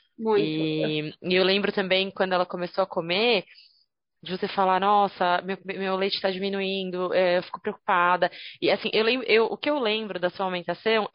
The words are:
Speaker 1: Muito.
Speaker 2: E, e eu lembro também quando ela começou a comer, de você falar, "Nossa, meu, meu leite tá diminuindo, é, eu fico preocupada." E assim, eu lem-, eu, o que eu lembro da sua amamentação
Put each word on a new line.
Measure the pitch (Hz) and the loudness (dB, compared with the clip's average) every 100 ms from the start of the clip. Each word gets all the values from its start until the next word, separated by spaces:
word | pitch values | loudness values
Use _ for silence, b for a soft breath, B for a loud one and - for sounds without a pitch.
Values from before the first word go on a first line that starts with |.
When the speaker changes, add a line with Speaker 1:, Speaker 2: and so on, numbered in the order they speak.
| _ _ | _ _
Speaker 1:
Muito. | 220 214 | 0 2
Speaker 2:
E, | 156 156 156 156 151 151 151 - | 2 0 -2 -2 -2 -2 -6 -8
e | 170 | 0
eu | 180 | 2
lembro | 185 196 202 | 4 2 0
também | 208 190 185 196 | -2 0 0 0
quando | - 190 | -2 0
ela | 180 180 | 2 0
começou | 180 175 - | -4 -6 -2
a | 185 | -2
comer, | - 165 180 233 214 - b b b _ _ _ _ | -2 -2 0 2 2 -2 b b b _ _ _ _
de | 156 185 | -10 -6
você | 196 | -4
falar, | - 190 185 | 0 2 2
"Nossa, | 196 208 202 - 180 175 | 4 4 4 2 0 0
meu, | 180 190 | -2 -8
meu | 185 190 190 190 | -8 -6 -4 -2
leite | 196 - | -2 -2
tá | 196 | -2
diminuindo, | 185 196 196 190 196 185 180 180 | -2 -4 -2 -2 -4 -4 -4 -2
é, | - 185 180 | 2 2 2
eu | |
fico | 180 - | -2 -8
preocupada." | - 202 - 185 175 180 175 B B B | -8 -8 0 2 4 4 0 B B B
E | 156 | 0
assim, | 180 220 | 0 0
eu | - | 2
lem-, | 226 254 240 | 2 0 4
eu, | 214 | 4
o | 226 - | 4 0
que | 294 | -2
eu | 294 | 0
lembro | 226 214 214 180 | 0 -2 -4 -4
da | 175 | -4
sua | - 190 | -2 -4
amamentação | 180 170 175 226 220 202 | -4 -4 -4 0 0 2